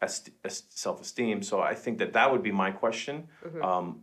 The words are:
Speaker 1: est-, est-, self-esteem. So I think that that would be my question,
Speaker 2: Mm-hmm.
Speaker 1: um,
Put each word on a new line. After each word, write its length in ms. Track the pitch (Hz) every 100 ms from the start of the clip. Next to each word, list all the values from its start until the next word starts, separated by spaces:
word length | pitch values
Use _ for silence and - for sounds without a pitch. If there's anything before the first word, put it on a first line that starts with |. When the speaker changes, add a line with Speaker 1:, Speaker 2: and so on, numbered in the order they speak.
Speaker 1:
est-, 280 | - - - -
est-, 340 | 98 - - -
self-esteem. 640 | 98 87 - - 113 101
So 180 | 98 98
I 120 | 82
think 240 | - 123 110
that 120 | 92
that 180 | 113 131
would 120 | 123
be 80 | 101
my 200 | 98 95
question, 560 | 98 113 - - 147 165 - 170
Speaker 2:
Mm-hmm. 180 | 160
Speaker 1:
um, 360 | 95 90 87 -